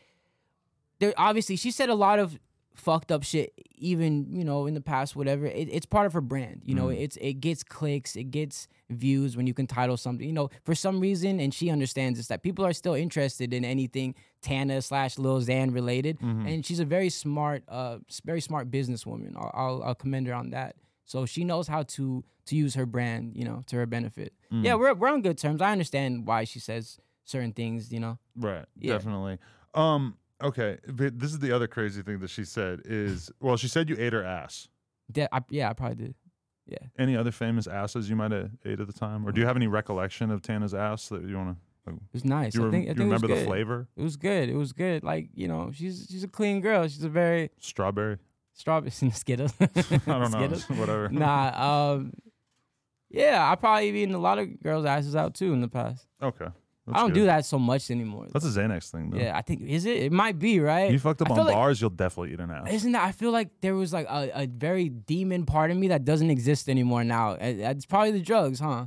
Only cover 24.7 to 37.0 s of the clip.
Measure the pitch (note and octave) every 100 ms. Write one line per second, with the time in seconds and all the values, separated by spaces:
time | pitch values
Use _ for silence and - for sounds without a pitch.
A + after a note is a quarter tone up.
24.7 | A3+ C4 G3+ A#3 D4 F#3+ D#3+ D3+ D3+ F#3+
25.7 | G#3 E3 C#3 C3+ B2 A2 A2+ A2+ B2 -
26.7 | A#2 A2+ - _ _ - C3+ A#2+ G#2 A#2
27.7 | A2+ A2+ A#2 A2+ A#2 _ A#2 A2+ F2+ -
28.7 | - A#2 G#2+ G#2 G2+ F#2+ F#2+ - _ _
29.7 | - D#3+ D3+ C3 - _ - C#3+ B2+ A2
30.7 | F#2 - B2+ C#3 A#2+ C#3+ D#3 C#3 B2 A#2
31.7 | - G#2+ G2+ G2 G2+ F#2 - G2+ - F#2+
32.7 | F2+ - A2 G#2 F#2 D#2 - C3+ A#2+ B2+
33.7 | E3 E3 B2 A#2+ A2+ F#2 F2+ C#2 - -
34.7 | _ _ _ - A2 D3 C3 B2+ D3 A#2
35.7 | A2+ B2 A#2 A#2 C3 _ _ _ _ -
36.7 | - C3 -